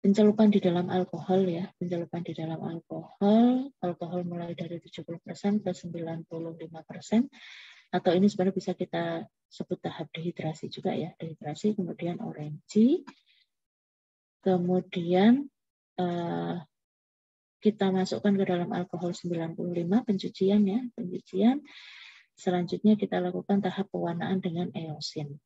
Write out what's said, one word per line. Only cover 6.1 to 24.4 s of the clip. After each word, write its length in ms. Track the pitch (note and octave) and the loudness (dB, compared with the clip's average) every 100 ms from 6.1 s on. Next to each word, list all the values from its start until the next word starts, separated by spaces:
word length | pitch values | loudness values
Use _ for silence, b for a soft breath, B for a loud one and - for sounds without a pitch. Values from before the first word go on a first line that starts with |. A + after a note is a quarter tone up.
| E3 E3 | -8 -10
puluh 320 | E3 E3 E3 | -10 -10 -12
lima 240 | D#3+ D#3+ | -14 -16
persen, 480 | - E3+ - A3 C#4 B B B B B B | -14 -16 0 0 0 B B B B B B
atau 240 | F3 - | 0 2
ini 120 | F3 G3+ | 4 4
sebenarnya 280 | - F#3 | 4 0
bisa 180 | F#3+ F#3+ | 0 -6
kita 520 | F3+ F3+ E3+ E3+ E3 - _ _ | -6 -4 -4 -4 -6 -8 _ _
sebut 320 | - - F3+ | -14 -8 -6
tahap 320 | E3+ - D3+ | -8 -8 -10
dehidrasi 600 | E3+ E3+ - D#3+ D#3+ - | -8 -8 -6 -6 -6 -12
juga, 200 | - F3 | -6 -4
ya, 240 | D3+ E3 - | -4 -6 -8
dehidrasi, 600 | E3 D#3 D3 D3+ G#3 G#3 | -12 -10 -10 -2 -2 -2
kemudian 400 | E3+ D#3+ E3+ E3+ | -6 -6 -6 -6
orange, 880 | E3 D#3 D3+ D3+ _ G#3 A#3+ F4+ - B B B _ _ _ _ _ _ _ _ _ _ | -10 -10 -10 -12 _ 4 6 4 -2 B B B _ _ _ _ _ _ _ _ _ _
kemudian, 1040 | G3 F#3 F3 F#3 F3+ F3+ E3+ F3+ G#3+ C4 C#4+ _ _ _ _ - | 0 2 2 0 0 -4 2 6 6 6 2 _ _ _ _ -4
eh, 600 | F3+ F3 E3+ E3+ E3+ E3+ - _ _ _ _ _ _ _ _ _ | -2 -2 -4 -4 -4 -6 -8 _ _ _ _ _ _ _ _ _
kita 340 | G#3+ G#3 G3 | 2 2 0
masukkan 400 | F#3 F#3 - G#3 | 2 0 0 2
ke 140 | G3 F#3+ | 2 2
dalam 240 | F3 F3 | 0 -2
alkohol 400 | F#3 F3 E3 F3 | -4 -6 -4 -4
sembilan 480 | - F3 E3 E3 E3 | -4 -4 -4 -4 -6
puluh 160 | F3 | -4
lima, 320 | F3 E3+ G#3+ A#3 | -4 2 2 2
pencucian, 560 | F#3+ F3+ - F#3+ G#3 G3 | -2 -4 0 4 4 4
ya, 160 | A3 B3 | 2 -4
pencucian. 640 | - F3+ F3+ _ F#3 A3 C#4+ B B B B B B B _ | -8 -8 -10 _ 2 4 2 B B B B B B B _
Selanjutnya 560 | - F3+ F3 F3+ G#3+ | -2 -2 -2 2 4
kita 240 | G#3+ F#3+ F#3 | 4 2 -2
lakukan 400 | F3+ F3+ - G3+ | -2 -4 0 0
tahap 320 | F#3+ F3+ F#3+ | 0 -4 -4
pewarnaan 480 | F3+ E3+ E3+ E3+ | -4 -4 -4 -2
dengan 320 | F#3+ | -2